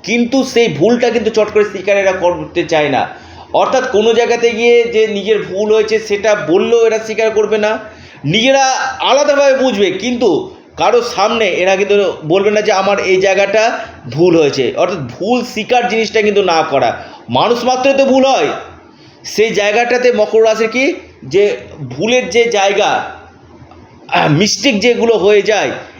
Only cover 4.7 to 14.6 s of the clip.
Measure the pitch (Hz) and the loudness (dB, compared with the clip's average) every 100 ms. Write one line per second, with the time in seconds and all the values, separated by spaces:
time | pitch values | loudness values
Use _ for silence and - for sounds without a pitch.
4.7 | 240 233 214 220 202 190 208 160 185 214 | 4 2 0 0 -2 -2 -2 -2 -4 0
5.7 | 220 214 220 214 202 214 208 147 185 226 | 0 2 -2 -2 -2 0 -2 0 0 2
6.7 | 233 226 220 226 214 220 214 202 214 214 | 2 2 0 -4 -2 -2 0 0 0 -2
7.7 | 220 - - - - 139 208 254 269 262 | -4 -8 -20 -20 -10 -2 0 2 2 2
8.7 | 254 - - 175 262 294 277 277 262 262 | -2 -6 -4 0 2 2 2 2 2 0
9.7 | 202 190 185 233 240 233 139 - - - | 0 -2 -2 -4 0 0 0 -4 -16 -20
10.7 | - 170 240 - - 220 233 202 165 180 | -2 0 2 0 -2 -2 0 -2 0 0
11.7 | 190 202 202 185 - 151 190 202 208 202 | 0 0 0 0 -4 -2 0 2 0 0
12.7 | 190 196 202 185 185 190 190 196 214 226 | 0 2 0 2 2 2 2 2 2 0
13.7 | - - - 127 135 180 165 143 139 | -2 -10 -16 -10 0 2 4 2 0